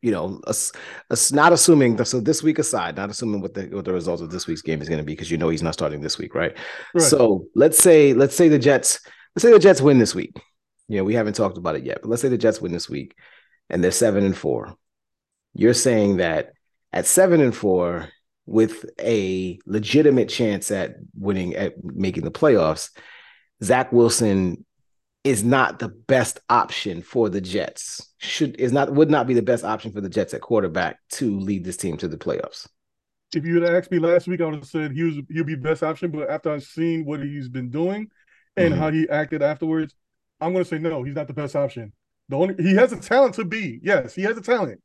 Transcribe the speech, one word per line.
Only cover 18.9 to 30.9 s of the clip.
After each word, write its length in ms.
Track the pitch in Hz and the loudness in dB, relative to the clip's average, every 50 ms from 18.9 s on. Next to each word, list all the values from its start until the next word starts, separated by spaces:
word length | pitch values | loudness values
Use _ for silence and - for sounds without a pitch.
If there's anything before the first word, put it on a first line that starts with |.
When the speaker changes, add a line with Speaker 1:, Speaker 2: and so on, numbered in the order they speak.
| _ - | _ -8
Speaker 1:
a 600 | - 110 117 107 98 92 92 92 92 90 87 - _ | -4 -2 -2 -2 -2 -2 -4 -4 -6 -6 -10 -12 _
legitimate 640 | - 98 110 107 - - 143 156 147 135 127 107 - | -6 -6 -6 -4 2 2 4 6 6 4 4 2 0
chance 400 | - - 120 107 101 92 - - | -2 -2 -2 -2 -2 -4 -4 -4
at 240 | 104 95 90 65 - - - - _ | -4 -4 -4 -6 -8 -14 -20 -20 _
winning, 400 | 104 98 101 98 95 90 90 - | -8 -4 -4 -4 -2 -4 -6 -6
at 200 | - 101 - - - - | -6 -6 -6 -8 -10 -16
making 400 | - - - 95 95 90 - - | -14 -8 -6 -4 -4 -4 -6 -8
the 60 | 80 | -8
playoffs, 580 | - - - 151 123 101 82 78 80 - - - _ - - - - - - - _ _ _ _ _ _ - | -4 0 2 4 4 4 4 2 -2 -4 -8 -14 _ -20 -20 -20 -20 -20 -20 -20 _ _ _ _ _ _ 0
Zach 300 | 95 127 123 131 - - | 0 2 2 2 2 4
Wilson 720 | 120 120 113 - - 120 107 98 95 95 90 85 - - _ _ _ _ _ _ _ _ _ _ _ _ | 4 4 4 4 2 0 2 2 2 0 0 -4 -6 -12 _ _ _ _ _ _ _ _ _ _ _ _
is 220 | 139 135 101 104 | -2 0 0 2
not 360 | 120 131 135 127 85 - - | 2 4 4 2 0 -2 -6
the 100 | 117 104 | -10 -12
best 500 | 98 - _ - 135 127 117 - - - _ _ | -12 -14 _ 0 0 0 0 -2 -6 -14 _ _
option 540 | 117 117 - - - - - 104 87 82 87 | 2 2 2 0 -4 -8 -8 -8 -8 -10 -12
for 260 | - - 127 113 104 | -6 -2 0 0 0
the 140 | 90 101 92 | -2 -6 -8
Jets 640 | 90 90 101 - - - - - - - - - _ _ _ | -6 -6 -6 -6 -6 -10 -14 -16 -14 -14 -16 -18 _ _ _
should, 400 | - - - - 156 135 - - | -10 -8 -4 -4 -4 -4 -2 -2
is 120 | 127 123 123 | -2 0 2
not, 200 | 143 143 139 139 | 2 0 2 4
would 180 | 143 160 147 | 4 4 4
not 160 | 151 147 120 | 4 2 2
be 80 | 127 127 | 2 0
the 80 | 120 107 | 0 2
best 220 | 123 123 117 - | 2 -2 -2 -2
option 280 | - 107 107 - 113 95 | -6 -8 -6 -8 -12 -10
for 80 | 104 | -10
the 80 | 101 95 | -10 -6
Jets 260 | 85 107 95 - - | -4 -4 -4 -4 -6
at 60 | - | -12
quarterback 580 | - - 117 107 98 90 78 92 87 78 | -6 -2 -2 0 0 0 -4 -4 -4 -4